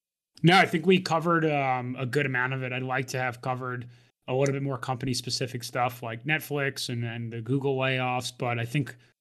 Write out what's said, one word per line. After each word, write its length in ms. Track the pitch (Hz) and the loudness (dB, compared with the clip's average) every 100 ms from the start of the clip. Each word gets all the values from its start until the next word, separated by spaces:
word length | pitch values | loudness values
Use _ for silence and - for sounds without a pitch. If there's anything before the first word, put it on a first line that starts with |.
| _ _ _ _ | _ _ _ _
No, 140 | 160 185 | 8 8
I 80 | |
think 220 | 160 170 156 | 6 4 4
we 120 | 185 | 4
covered, 460 | 185 160 165 165 | 4 0 2 2
um, 500 | 160 147 135 127 123 127 | 2 2 2 0 -2 -4
a 80 | 131 | -2
good 180 | 135 | 0
amount 300 | 139 127 127 | 0 0 0
of 80 | 131 | -2
it 100 | 127 | -4
I'd 100 | 127 | -4
like 260 | 127 131 127 | -2 -2 -2
to 100 | 131 | -4
have 240 | 127 120 | -4 -4
covered, 440 | 135 127 127 123 120 - _ _ - | -4 -4 -4 -8 -10 -16 _ _ -4
a 60 | |
little 200 | 131 139 | 0 2
bit 80 | 139 | 0
more 160 | 139 127 | -2 -4
company-specific 840 | - 127 131 120 - - 127 123 | -4 -4 -2 -4 -4 -4 -4 -6
stuff 400 | - 135 123 123 | -6 -2 -2 -2
like 220 | 117 113 | -8 -6
Netflix 640 | 131 156 - 143 139 135 - | -2 -2 -2 -2 -2 -2 -6
and, 160 | 120 | -4
and 260 | 117 117 117 | -4 -4 -8
the 120 | 117 | -6
Google 340 | 117 139 135 131 | -2 0 0 0
layoffs, 560 | 131 131 127 127 123 - | 2 0 0 -2 -4 -4
but 220 | 127 117 | -2 -2
I 60 | |
think, 320 | 117 151 131 - _ _ | -2 -2 -2 -6 _ _